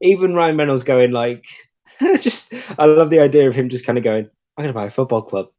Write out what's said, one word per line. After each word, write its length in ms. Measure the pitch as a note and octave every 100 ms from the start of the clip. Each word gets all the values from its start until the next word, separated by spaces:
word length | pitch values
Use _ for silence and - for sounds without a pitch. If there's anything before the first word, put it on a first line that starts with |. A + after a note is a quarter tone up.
even 320 | F3+ G3 F#3
Ryan 240 | F3 E3+ D#3
Reynolds 260 | D3 C3+
going, 280 | B2+ C3 B2
like, 340 | B2 A#2+ A#2+ _ - _ _
<laughs> 240 | _ _ D4+ F#4+
just, 320 | - - - A#3+ - -
I 60 | D3+
love 240 | D3+ D#3+
the 100 | D#3+
idea 280 | C#3+ D3 C3+
of 80 | B2
him 140 | B2+
just 160 | B2 -
kinda 160 | A#2+
going, 280 | A#2 A2 G#2+ _ _ -
I'm 60 |
gonna 100 | D3
buy 120 | A2+ G2+
a 60 |
football 300 | G2+ C3 A2+
club. 260 | G#2+ G2 F#2+